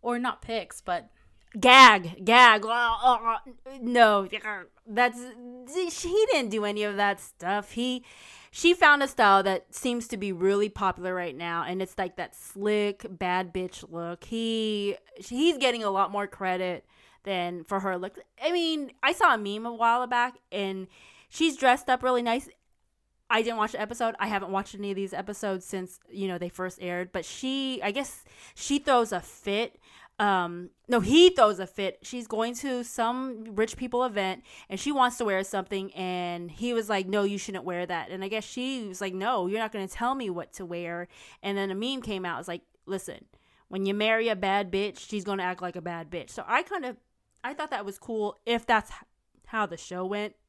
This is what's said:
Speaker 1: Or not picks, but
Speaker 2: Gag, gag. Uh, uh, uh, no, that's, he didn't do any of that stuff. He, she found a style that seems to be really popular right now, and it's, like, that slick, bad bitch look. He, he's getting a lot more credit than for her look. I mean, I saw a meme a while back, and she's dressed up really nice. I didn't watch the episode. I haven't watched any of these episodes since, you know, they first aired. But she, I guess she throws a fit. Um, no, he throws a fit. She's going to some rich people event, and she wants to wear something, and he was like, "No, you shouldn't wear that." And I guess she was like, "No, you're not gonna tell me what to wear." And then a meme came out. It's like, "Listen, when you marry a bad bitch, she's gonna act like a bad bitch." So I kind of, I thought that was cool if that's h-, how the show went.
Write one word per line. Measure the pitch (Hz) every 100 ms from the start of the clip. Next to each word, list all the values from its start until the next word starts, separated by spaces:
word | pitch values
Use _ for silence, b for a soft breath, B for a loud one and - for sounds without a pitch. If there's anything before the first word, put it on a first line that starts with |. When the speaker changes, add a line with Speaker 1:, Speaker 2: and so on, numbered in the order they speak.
Speaker 1:
Or | 226 240
not | 247 -
picks, | - 226 180 -
but | - 175 - _ _ _ _ 214
Speaker 2:
Gag, | 226 262 262 208 170 175
gag. | 190 233 247 214 220
Uh, |
uh, | 233 240 226 247 240
uh, | 226 226 - 240 - 269
no, | 240 240 226 208 190 214 214 202 175 _ -
that's, | 214 247 240 247 226 247 247 247
he | 320 359 - 339 381 440
didn't | 370 240
do | 214
any | 208 208
of | 208 202
that | 202 196
stuff. | - - 170 202 202
He, | 233 247 254 B B B B B
she | - 339
found | 349 311 285
a | 269
style | - 214 196
that | 196 190 -
seems | - 254 240 233
to | 185
be | 196
really | 180 190 202 208
popular | 202 196 180 180
right | 180 175 139
now, | 170 170 170
and | 185
it's, | 190 -
like, | 185 -
that | 175
slick, | - - 196 208 208 208 202 220
bad | 185 185 180 185
bitch | 180 180 - -
look. | 165 170 175
He, | - 226 226 226 220 208 202 - _ -
he's | 190 240 320 294
getting | 262 240
a | 214
lot | 196 196
more | 202 202
credit | - 190 185 185 175 _ b b b
than | - 190 175 175
for | 156 196
her | 196 180
look. | 185 262 - _
I | 269
mean, | 349 330 320 269 -
I | 269
saw | 320 370
a | 233
meme | 202 208
a | 233
while | 233 233 240 247
back, | 240 247 247 _
and | 208 196 190 185 B B B B
she's | - 320 262
dressed | 262 247 -
up | 254
really | 254 254
nice. | 240 233 - _ _ _ _ _ _ _ _
I | 226
didn't | 226 226
watch | 214
the | -
episode. | 208 233 226 -
I | 214
haven't | 208 190
watched | 190 202
any | 202 202
of | 196
these | 196
episodes | 180 202 208 208 190
since, | - 190 185 - _
you | 190 190
know, | 175
they | 175
first | - 185 180
aired. | 180 175 185
But | 185
she, | 165 - 254 269 269 254
I | 202
guess | 214 277 - - B B
she | - - 285
throws | 285 254 226
a | 180
fit. | - - - 202 233 _ B B B _
Um, | 208 190 175 175 180 _ _
no, | 240
he | 190 294 359
throws | 359 214 190
a | 185
fit. | - 196 185
She's | - 247 226
going | 220 226 240
to | 277 254
some | 240 - 233 247 262 233 220
rich | 202 220 -
people | 254 247
event, | 254 208 190 185 B B B
and | 190
she | 277
wants | 285 247 240
to | 226
wear | 190
something, | 190 202 190 196 190
and | - 185 180 175 175 175
he | 156 233
was | 233 214
like, | 202 190
"No, | 208
you | 202 202
shouldn't | - 190
wear | 147 175
that." | 175 170 135
And | 185
I | 190
guess | 214
she | 214 - 254 269 214
was | 185
like, | 196
"No, | 185 202 247 180
you're | 214
not | 220
gonna | 214 190
tell | - 240
me | 269 226
what | 175 156
to | -
wear." | 180 170 170 170 175 B B B
And | 196 196
then | 196
a |
meme | 190 233 269
came | 220 196
out. | 180 156
It's | 175
like, | 175 _ _ -
"Listen, | 190 190 - - b b b b
when | 190
you | 196
marry | 196 214 226 226
a | 208
bad | 190 196 196
bitch, | 190 202 -
she's | - 208
gonna | 190 196
act | 180 180
like | 180 175
a |
bad | 170 170 160
bitch." | 170 -
So | - -
I | 240
kind | 359 381 254
of, | - _ _ _ _
I | 247
thought | 285 202
that | 226
was | 202 196
cool | - 226 208 - -
if | 233
that's | - 220 -
h-, | - - _ _ _ -
how | 220 208
the | 170
show | - 180 185
went. | 208 208 _